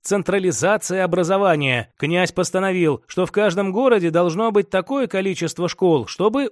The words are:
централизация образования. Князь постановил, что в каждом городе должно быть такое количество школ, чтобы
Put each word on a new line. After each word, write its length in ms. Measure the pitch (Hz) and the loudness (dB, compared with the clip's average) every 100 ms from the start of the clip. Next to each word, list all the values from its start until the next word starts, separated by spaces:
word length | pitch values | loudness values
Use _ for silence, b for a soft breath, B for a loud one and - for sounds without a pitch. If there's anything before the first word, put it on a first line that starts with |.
централизация 1000 | - 202 180 196 185 117 165 214 - 185 | -4 -2 0 -2 0 0 0 0 -2 -2
образования. 880 | 180 175 165 190 196 156 139 123 107 - | 0 0 0 2 2 2 0 -2 -4 -6
Князь 360 | 147 175 175 | -2 0 0
постановил, 720 | - 170 185 190 185 160 131 - | -2 -2 -2 -2 0 0 0 -4
что 180 | - | -4
в 60 | 180 | -2
каждом 400 | 202 208 175 196 | 2 0 0 -2
городе 400 | 190 262 226 170 | 2 2 4 2
должно 400 | 165 180 165 226 | 2 0 0 0
быть 180 | 208 196 | 0 0
такое 380 | 190 - 277 233 | -2 -2 -4 -2
количество 640 | 196 190 180 165 - 175 | -2 -4 -4 -6 -4 -6
школ, 400 | - 185 151 110 | 0 2 2 0
чтобы 420 | - 202 254 262 | 0 0 0 -4